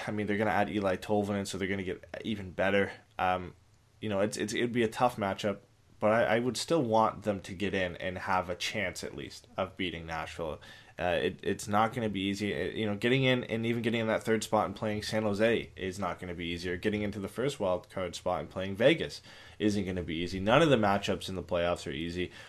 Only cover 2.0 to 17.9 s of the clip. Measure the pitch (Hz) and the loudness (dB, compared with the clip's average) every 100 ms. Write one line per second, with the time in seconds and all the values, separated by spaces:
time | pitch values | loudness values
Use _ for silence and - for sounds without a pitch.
2 | - - - 104 92 90 95 101 95 - | -8 -8 -6 -6 -6 0 2 4 2 -2
3 | - - 92 90 90 - _ _ _ _ | -14 0 2 2 -2 -12 _ _ _ _
4 | 110 98 107 - 104 113 120 117 113 - | -4 0 0 0 -4 0 0 2 0 2
5 | 127 - 98 95 107 98 - _ _ - | 0 2 -2 0 -2 -4 -10 _ _ 0
6 | 104 110 71 113 123 117 - 165 120 110 | 4 4 4 4 2 -2 0 2 4 6
7 | 110 - 107 98 - 90 98 95 90 85 | 4 2 -2 -4 -6 -4 -2 0 -2 -2
8 | 92 92 - 92 87 87 - 107 92 82 | -6 -6 0 0 0 -4 -4 -2 -4 -4
9 | - 73 69 - - - 92 - 90 82 | -8 -8 -10 -12 -12 -4 -4 -2 -4 -4
10 | 82 80 80 - 82 71 - - - - | -6 -6 -6 -6 -6 -6 -12 -20 -18 -4
11 | 87 85 76 85 - 98 - 104 113 127 | 0 2 0 -2 -4 -4 0 2 2 0
12 | 110 101 98 101 104 73 87 78 107 104 | -4 -2 -2 -2 -2 -2 -2 -2 -2 0
13 | 120 135 131 127 - 113 113 120 117 117 | 2 4 4 2 0 -2 0 0 0 0
14 | 110 98 - 110 - 110 90 98 110 107 | 2 0 2 0 2 2 2 -2 -4 -2
15 | - 110 107 101 110 107 71 - 92 92 | -2 0 0 2 4 2 -2 -6 -6 -4
16 | 92 85 90 87 85 85 90 90 107 104 | -4 -4 -8 -6 -4 -4 -4 -2 0 0
17 | 104 101 95 - 117 - 98 90 - | -2 -4 -6 -2 -2 0 0 0 -2